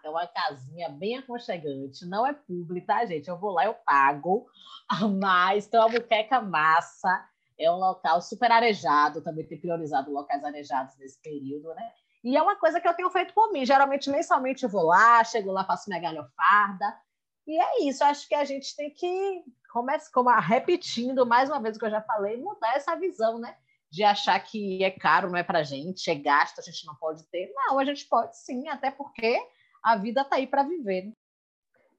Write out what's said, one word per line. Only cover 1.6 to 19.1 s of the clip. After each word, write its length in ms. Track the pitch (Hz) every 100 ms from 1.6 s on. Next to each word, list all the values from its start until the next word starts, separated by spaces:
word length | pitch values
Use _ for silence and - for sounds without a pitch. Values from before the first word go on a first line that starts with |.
| 151 135 135 - 175
não 200 | 196 262
é 80 |
pública, 540 | 294 - 175 170 180 175
tá, 160 | 214 233
gente? 220 | 160 147
Eu 100 | 170
vou 140 | 202
lá, 120 | 175
eu 100 | 196
pago, 720 | 226 - 143 139 143 170 208 - _ - - -
<laughs> 320 | 165 214 196
mas 480 | 196 180 180 208 202
tem 120 | 233
uma 80 | 220
muqueca 520 | 233 233 220 214 262
massa, 840 | 208 160 156 160 170 - 190 190 - _ _ -
é 120 | 160
um 60 | 180
local 440 | 185 180 165 170
super 300 | - 214 240
arejado, 720 | 226 233 185 156 147 147 156
também 240 | 165 156 151
tem 140 | 156
priorizado 500 | 175 170 156 143 135
locais 300 | 143 147 143
arejados 540 | 147 147 147 131 131 _
nesse 240 | 135 -
período, 500 | 160 143 135 147 160
né? 180 | 165 226 - _ _
E 120 | 240 285
é 60 |
uma 140 | 339 392
coisa 240 | 320 339
que 80 | 349
eu 60 |
tenho 160 | 339 370
feito 240 | 370 349
por 180 | - 440
mim. 140 | 320 254
Geralmente, 440 | 277 269 277 269
mensalmente, 540 | 285 330 320 262 262
eu 60 | 247
vou 140 | 190
lá, 380 | 165 180 226 233
chego 280 | 233 233 196
lá, 120 | 190
faço 260 | 185 175 -
minha 100 | 175
galhofarda. 960 | 165 160 - - 170 208 202 185 202 - _ _ _ _ -
E 140 | 320
é 240 | 381 494 294
isso, 160 | 262
acho 240 | 285 285 -
que 80 |
a 100 | 294
gente 300 | 277 269 -
tem 160 | - 294
que 540 | - 349